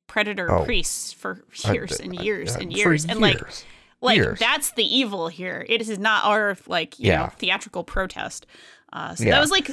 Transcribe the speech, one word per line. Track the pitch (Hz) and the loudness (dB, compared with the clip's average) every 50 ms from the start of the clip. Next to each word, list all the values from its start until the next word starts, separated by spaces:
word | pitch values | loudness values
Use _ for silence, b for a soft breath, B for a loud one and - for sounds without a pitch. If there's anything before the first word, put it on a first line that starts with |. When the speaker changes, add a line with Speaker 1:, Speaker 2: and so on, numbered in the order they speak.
| _ | _
Speaker 1:
predator | - - 220 208 208 208 196 180 165 | -4 -2 -2 0 0 -2 -2 0 2
Speaker 2:
Oh. | 95 85 - | 2 2 2
Speaker 1:
priests | - 247 - - - - - - - - | 2 2 0 0 0 -4 -6 -8 -10 -12
for | - - - 90 - - _ - - - | -10 -8 -8 -8 -10 -14 _ -14 -4 0
Speaker 2:
Uh, | - - | 0 0
Speaker 1:
years | - - - - - | 0 0 -4 -6 -6
and | - 180 180 | -6 -8 -8
Speaker 2:
uh, | 180 190 | -4 -4
Speaker 1:
years | 214 208 - - - - | -2 -2 -2 -4 -6 -6
Speaker 2:
uh, | - | -6
Speaker 1:
and | 185 170 170 | -6 -4 -2
Speaker 2:
for | |
Speaker 1:
years." | 196 208 180 160 151 156 | 2 4 4 4 2 0
And, | 165 233 220 | -2 0 4
like, | 214 196 190 | 4 4 4
Speaker 2:
years. | - - - - - b b b b b b b _ | 2 -2 -10 -14 -16 b b b b b b b _
Speaker 1:
like, | - 254 - | 2 4 4
Speaker 2:
Years. | - - - - - | 6 4 2 2 0
Speaker 1:
that's | 226 240 285 302 - - | 2 0 2 0 -2 -2
the | - 190 202 - - | 0 0 -2 2 2
evil | 262 262 214 202 185 165 165 | 2 0 0 -2 -4 -6 -6
here. | 165 175 180 180 175 170 - - | -6 -8 -10 -8 -8 -10 -2 -2
It | 226 226 | -2 -2
is | 220 220 214 | 0 -4 -4
not | 185 208 220 214 - - | -2 0 2 2 4 4
our, | 208 208 214 208 202 190 - - | 4 2 4 2 0 -2 -4 -6
like, | - 180 170 156 - - - | -4 -2 -2 -2 -4 -8 0
you | - | 2
Speaker 2:
Yeah. | 101 85 73 - | 2 4 4 2
Speaker 1:
know, | - - - | -2 -4 -4
theatrical | - 180 185 196 - - - 180 165 | -2 -2 -2 -2 -4 -8 -8 -8 -8
protest. | - - 190 190 180 - - - - - - - B B B B B B B B _ - | -4 -4 -4 -4 -4 -6 -8 -8 -8 -10 -14 -16 B B B B B B B B _ -14
Uh, | - - - 170 | -12 -10 -10 -6
so | - - | 0 2
that | 185 | 4
Speaker 2:
Yeah. | 240 285 | 6 6
Speaker 1:
was, | 302 302 | 4 4
like, | 392 381 - - | 2 0 0 -2